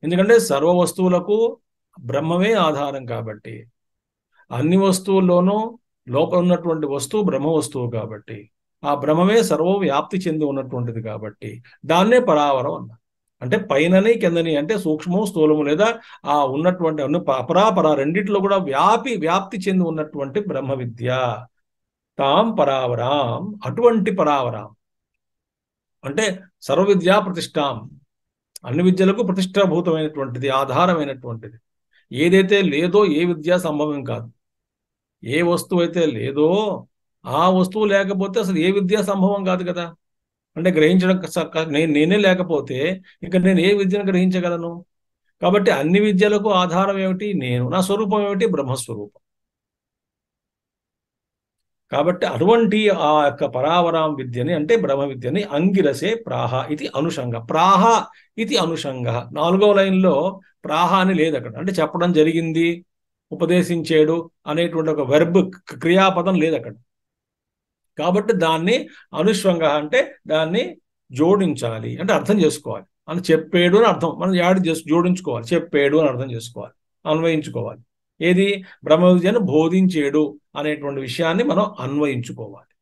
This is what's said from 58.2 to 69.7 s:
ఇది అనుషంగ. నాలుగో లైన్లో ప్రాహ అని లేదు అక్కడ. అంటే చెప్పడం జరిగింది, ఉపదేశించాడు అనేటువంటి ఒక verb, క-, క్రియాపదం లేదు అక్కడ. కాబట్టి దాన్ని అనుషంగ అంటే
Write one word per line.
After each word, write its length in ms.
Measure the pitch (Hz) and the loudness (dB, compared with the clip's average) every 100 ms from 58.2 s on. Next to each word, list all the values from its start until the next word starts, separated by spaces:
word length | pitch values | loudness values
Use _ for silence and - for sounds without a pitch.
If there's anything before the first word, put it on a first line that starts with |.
| _ - | _ -8
ఇది 180 | 226 247 | -4 -2
అనుషంగ. 520 | 170 113 143 131 120 117 120 | -2 -4 -6 -6 -4 -4 -6
నాలుగో 400 | 147 165 190 208 | -4 0 4 4
లైన్లో 680 | 202 190 190 190 139 175 190 _ _ | 4 4 4 2 2 -2 -6 _ _
ప్రాహ 300 | - 151 170 | -4 0 2
అని 200 | 190 185 | 4 2
లేదు 220 | 175 160 143 | 2 0 0
అక్కడ. 200 | 117 113 | -6 -8
అంటే 160 | 180 | -6
చెప్పడం 400 | 185 151 - 175 | -2 -2 0 2
జరిగింది, 720 | 170 156 165 165 160 170 170 _ _ _ _ _ | 4 4 2 -2 0 -2 -2 _ _ _ _ _
ఉపదేశించాడు 960 | - 165 180 175 170 160 160 156 165 165 _ - | -6 0 2 2 -2 2 4 4 2 -4 _ -8
అనేటువంటి 440 | 151 175 160 160 | -2 -2 -2 -2
ఒక 200 | 147 131 | -2 2
verb, 400 | 147 160 180 185 | 2 4 2 0
క-, 240 | - - | -6 -18
క్రియాపదం 680 | 123 165 180 190 185 175 185 | -6 2 4 4 2 0 0
లేదు 160 | 160 147 | 0 -2
అక్కడ. 180 | 120 101 _ _ _ _ _ _ _ _ _ _ _ - | -6 -18 _ _ _ _ _ _ _ _ _ _ _ -6
కాబట్టి 340 | 156 196 214 | 0 0 0
దాన్ని 560 | 202 165 160 170 247 - - _ | 0 2 0 0 -2 -4 -18 _
అనుషంగ 500 | 147 185 220 190 170 | -2 0 2 0 2
అంటే 500 | 160 | 2